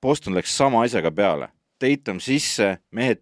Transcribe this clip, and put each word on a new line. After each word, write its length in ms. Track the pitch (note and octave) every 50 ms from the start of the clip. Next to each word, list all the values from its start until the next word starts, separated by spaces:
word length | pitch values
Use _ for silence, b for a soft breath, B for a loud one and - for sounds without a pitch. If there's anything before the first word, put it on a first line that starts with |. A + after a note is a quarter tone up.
Boston 320 | - C3 D3+ - - - F#2
läks 220 | F2+ - - -
sama 260 | - C#3 C#3 B2 A2+ A#2
asjaga 280 | A#2+ A#2+ G2 D#2+ E2 D#2
peale. 340 | F#2 G2+ F#2+ D#2 C#2+ B1 - _ _ _ _ _ _
Tatum 380 | C3 C3 C#3+ C#3 - A2+ F#2+ F2+
sisse, 580 | - C3 C3+ D3 - - - - G#2 G2 F#2 - _ _
mehed 300 | - A2 B2 C3 G#2+ -